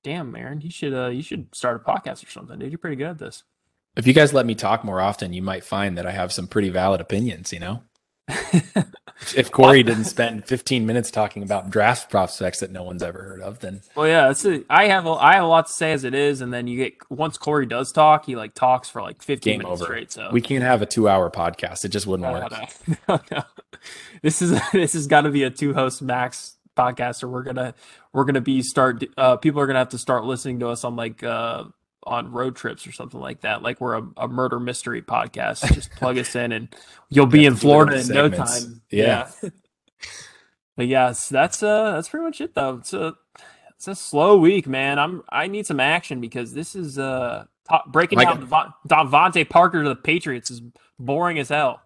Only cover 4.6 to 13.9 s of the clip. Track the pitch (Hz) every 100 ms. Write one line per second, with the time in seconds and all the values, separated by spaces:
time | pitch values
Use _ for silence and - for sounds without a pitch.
4.6 | 98 113 107 92 98 101 92 90 95 92
5.6 | - 98 101 87 90 95 90 - 90 110
6.6 | 98 90 92 95 - 98 120 85 90 -
7.6 | 87 - _ _ _ _ - 120 - 180
8.6 | - 202 - - - _ - 135 - -
9.6 | 131 135 117 110 107 - 117 110 - 127
10.6 | - 127 110 120 117 113 104 104 101 101
11.6 | 92 104 104 123 - 101 90 - 92 -
12.6 | 95 92 90 90 87 92 95 95 95 107
13.6 | 95 98 _